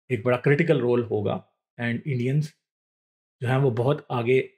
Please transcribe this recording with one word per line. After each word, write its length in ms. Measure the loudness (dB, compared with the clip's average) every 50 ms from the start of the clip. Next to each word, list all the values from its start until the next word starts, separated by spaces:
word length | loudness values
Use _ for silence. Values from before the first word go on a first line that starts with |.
| _ -6
एक 140 | -6 -2 0
बड़ा 120 | 0 0
क्रिटिकल 440 | 2 2 2 2 2 4 2 2 2
रोल 220 | 2 2 0 0
होगा 420 | 0 -2 -2 -2 -2 -2 -4 -6 -8 _ _ _ _ _ _ -6
and 180 | -6 -4 -4 -4 -6
इंडियंस 480 | -6 -4 -2 -2 0 0 0 -2 -4 -8 _ _ _ _ _ _ _ _ _ _ _ _ _ _ _ _ -8
जो 60 | -4 -2
हैं 80 | 0
वो 140 | 2 2 2
बहुत 360 | 0 0 0 0 0 -2 -4 -6
आगे 400 | -4 -2 0 2 2 2 2 -2 _